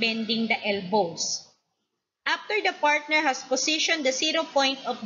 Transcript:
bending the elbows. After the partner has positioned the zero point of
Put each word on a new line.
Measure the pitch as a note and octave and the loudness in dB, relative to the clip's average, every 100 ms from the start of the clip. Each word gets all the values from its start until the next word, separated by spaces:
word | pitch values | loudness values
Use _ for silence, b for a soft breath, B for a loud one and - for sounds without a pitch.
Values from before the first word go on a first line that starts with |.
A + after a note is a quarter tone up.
bending | A3+ A3+ G#3+ A3+ A3+ | -2 0 -2 0 0
the | A3+ | -2
elbows. | G#3 G3+ F3+ G#3 F3 D#3 - - - _ _ _ _ _ _ _ - | -2 -2 2 2 2 0 -4 -6 -8 _ _ _ _ _ _ _ -4
After | E4 - G#4+ | -2 -2 0
the | F4+ F4 | 0 2
partner | D4 D4+ D4 D#4 | 2 2 2 0
has | D#4 C4 - | 2 0 -2
positioned | C#4 - D#4 E4 E4 | 0 0 0 0 0
the | C4 | 0
zero | C4 D#4 D#4+ | 0 0 0
point | D#4 C#4 C4+ C4+ | 0 2 2 0
of | A3+ A#3+ | -6 -4